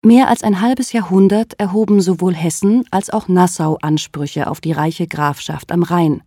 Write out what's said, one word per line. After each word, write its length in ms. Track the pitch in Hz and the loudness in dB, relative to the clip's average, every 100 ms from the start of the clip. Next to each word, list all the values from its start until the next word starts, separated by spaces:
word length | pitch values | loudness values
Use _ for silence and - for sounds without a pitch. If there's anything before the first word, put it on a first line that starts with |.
Mehr 240 | 220 240 262 | 6 6 4
als 160 | 233 | 0
ein 160 | 220 190 | 0 0
halbes 320 | 233 262 254 | 0 -2 -2
Jahrhundert 640 | 240 185 190 196 208 226 - | -4 0 4 4 4 -2 -6
erhoben 420 | 202 202 214 208 | -4 -2 2 2
sowohl 340 | 185 175 180 | 2 0 -2
Hessen 500 | 165 165 - 202 233 240 | -2 -4 -2 0 0 0
als 180 | 190 - | -4 -4
auch 160 | 220 - | -6 0
Nassau 500 | 180 180 - 156 156 | 2 2 0 -4 -2
Ansprüche 680 | 151 151 - 147 143 - - | -2 -2 -4 -8 -8 -4 -6
auf 120 | - | -6
die 120 | 160 | -4
reiche 360 | 147 160 160 170 | -2 -2 -4 -6
Grafschaft 640 | 156 147 147 - 156 - | -2 -4 -4 -10 -12 -4
am 100 | 170 | -2
Rhein. 400 | 170 175 165 143 | 0 0 0 -2